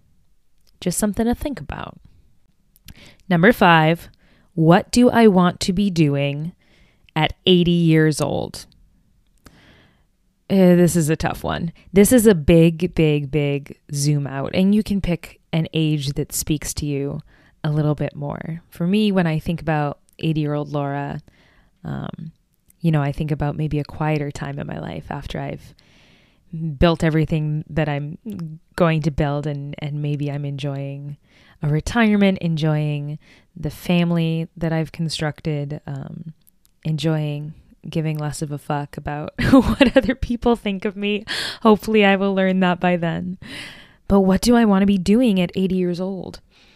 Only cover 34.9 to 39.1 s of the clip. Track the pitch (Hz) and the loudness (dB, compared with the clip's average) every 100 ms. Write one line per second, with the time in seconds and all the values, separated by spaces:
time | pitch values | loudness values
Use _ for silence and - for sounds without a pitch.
34.9 | - 160 - 156 - 165 147 143 151 - | -6 -6 -4 -6 -6 -6 -6 -6 -10 -10
35.9 | 139 156 160 165 - _ _ _ _ 156 | -12 -12 -14 -16 -18 _ _ _ _ -6
36.9 | 156 160 156 151 147 151 - _ _ 156 | -2 -2 -2 -4 -6 -10 -16 _ _ -8
37.9 | 165 156 151 147 - 147 143 - 147 143 | -4 -4 -4 -6 -6 -8 -8 -6 -6 -6
38.9 | - 147 | -10 -8